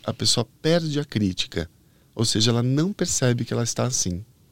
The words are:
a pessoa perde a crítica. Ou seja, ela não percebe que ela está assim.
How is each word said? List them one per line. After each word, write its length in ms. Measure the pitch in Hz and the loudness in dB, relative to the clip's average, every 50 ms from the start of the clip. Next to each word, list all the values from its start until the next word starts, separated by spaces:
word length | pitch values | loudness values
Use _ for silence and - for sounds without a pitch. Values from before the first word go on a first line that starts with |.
| - | -4
a 80 | - 113 | -6 -4
pessoa 340 | - - 107 - 123 117 - _ _ | -2 0 0 2 0 0 -4 _ _
perde 400 | - 156 165 175 170 156 143 143 | 0 2 2 2 2 0 -2 -4
a 20 | 143 | -4
crítica. 640 | - - 113 104 95 87 - - - - 87 82 - - _ _ _ _ _ _ _ _ | -2 -2 0 0 0 0 -2 -4 -4 -4 -6 -6 -6 -10 _ _ _ _ _ _ _ _
Ou 80 | - 113 | -2 0
seja, 280 | - - 120 107 120 | 0 2 2 2 2
ela 120 | 117 117 120 | 2 2 2
não 300 | 127 131 143 160 196 202 | 2 2 2 0 0 -2
percebe 500 | - 175 175 - - 135 123 120 120 120 | -2 -2 -2 0 2 2 2 2 2 0
que 80 | - | -2
ela 120 | - 120 117 | -2 -2 -2
está 200 | 113 - - 117 | -2 -2 -2 -2
assim. 400 | 123 127 - - 95 90 85 107 - _ _ _ _ | -2 0 -2 -2 -2 -4 -4 -8 -12 _ _ _ _